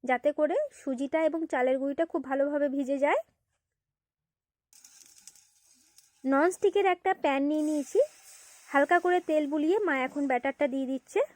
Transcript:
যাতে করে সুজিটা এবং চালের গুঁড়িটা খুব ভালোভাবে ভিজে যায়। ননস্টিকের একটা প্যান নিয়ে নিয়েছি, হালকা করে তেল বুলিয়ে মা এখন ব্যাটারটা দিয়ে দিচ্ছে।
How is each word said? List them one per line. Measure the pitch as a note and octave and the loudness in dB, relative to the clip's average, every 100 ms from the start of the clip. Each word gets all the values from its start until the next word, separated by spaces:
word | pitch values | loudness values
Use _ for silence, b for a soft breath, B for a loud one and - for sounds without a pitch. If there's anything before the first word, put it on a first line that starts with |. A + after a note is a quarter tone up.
যাতে | B3 B3+ C#4+ D4 | 0 0 0 0
করে | D4+ G4+ D5+ - | 0 0 -4 -6
সুজিটা | - B3 C#4 D#4+ D#4+ | -8 -4 -2 0 0
এবং | D#4+ D#4+ | 0 -4
চালের | C#4 B3+ C4 | 0 0 0
গুঁড়িটা | C#4 C#4+ E4 | -2 -2 -2
খুব | E4 C4+ | -2 -4
ভালোভাবে | C4+ C#4 D4 C#4+ | 0 0 0 0
ভিজে | C#4 C4 C#4 | -2 -2 0
যায়। | C#4+ A4 - _ _ _ _ _ _ _ _ _ _ _ _ _ _ - - - - - - - _ _ _ _ _ - _ _ | 0 0 -4 _ _ _ _ _ _ _ _ _ _ _ _ _ _ -20 -20 -20 -20 -20 -20 -20 _ _ _ _ _ -20 _ _
ননস্টিকের | C4 C4+ E4 F4+ G4+ G4+ F#4+ | -2 2 2 2 0 2 0
একটা | F4+ F#4+ F#4+ | 0 -2 -2
প্যান | D4 C#4 C#4+ | 0 0 0
নিয়ে | D4+ D4+ | 0 0
নিয়েছি, | D4+ C#4 G4 D5+ - - - - - - | -2 -2 0 0 -4 -20 -20 -20 -20 -2
হালকা | C#4 C#4+ F4 | 0 2 2
করে | F4+ F4+ F4+ | 2 0 2
তেল | D#4 D4 | -2 0
বুলিয়ে | D4+ D4+ G4+ G4 | 0 0 0 0
মা | C#4 C4 | -2 -2
এখন | C#4+ C#4+ | -4 -2
ব্যাটারটা | B3 C#4 C4+ D4 | -2 -2 -2 -2
দিয়ে | C4+ C4 | -2 -4
দিচ্ছে। | C4 _ F#4+ D5 | -6 _ -2 -2